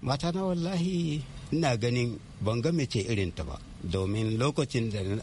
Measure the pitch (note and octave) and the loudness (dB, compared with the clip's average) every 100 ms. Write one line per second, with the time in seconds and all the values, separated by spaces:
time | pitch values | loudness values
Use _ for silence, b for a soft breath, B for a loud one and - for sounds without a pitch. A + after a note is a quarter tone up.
0 | B2+ C#3 E3+ F3 F#3+ F3 E3+ F#3 F3 F3 | -2 0 0 0 0 0 0 0 0 0
1 | E3 D3+ - - - D#3 D3+ A#2 A#2+ B2 | 0 -2 -6 -12 -2 2 2 4 2 2
2 | A#2+ G#2 - - G#2 A#2 D3+ E3+ C3 A#2 | 0 -2 -10 -2 0 2 2 2 2 0
3 | G2 G#2 F2+ - D2+ - - - F2 F#2+ | 0 0 0 -2 -6 -8 -12 -10 -2 0
4 | F#2+ G#2+ A2 A2 C3+ D3 C3+ B2 A2+ G#2 | 2 2 2 2 2 2 0 0 0 -2
5 | F#2+ G#2+ | -2 -2